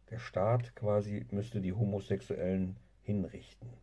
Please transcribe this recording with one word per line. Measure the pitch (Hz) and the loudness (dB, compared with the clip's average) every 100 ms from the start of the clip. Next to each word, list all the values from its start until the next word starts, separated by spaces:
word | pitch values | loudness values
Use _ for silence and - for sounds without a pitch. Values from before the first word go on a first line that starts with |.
| - | -12
der | 117 | -10
Staat | - - 101 120 120 - | -4 2 4 4 2 -2
quasi, | 104 104 104 104 - | 2 2 2 -2 -2
müsste | 101 101 107 | -2 -2 -2
die | 92 | 0
Homosexuellen | 98 101 98 - 98 - - 90 95 92 98 - - | 2 2 2 0 -2 -2 -2 2 2 0 -4 -14 -10
hinrichten, | - 104 85 - - - 120 - | -2 0 -2 -6 -16 -18 -16 -16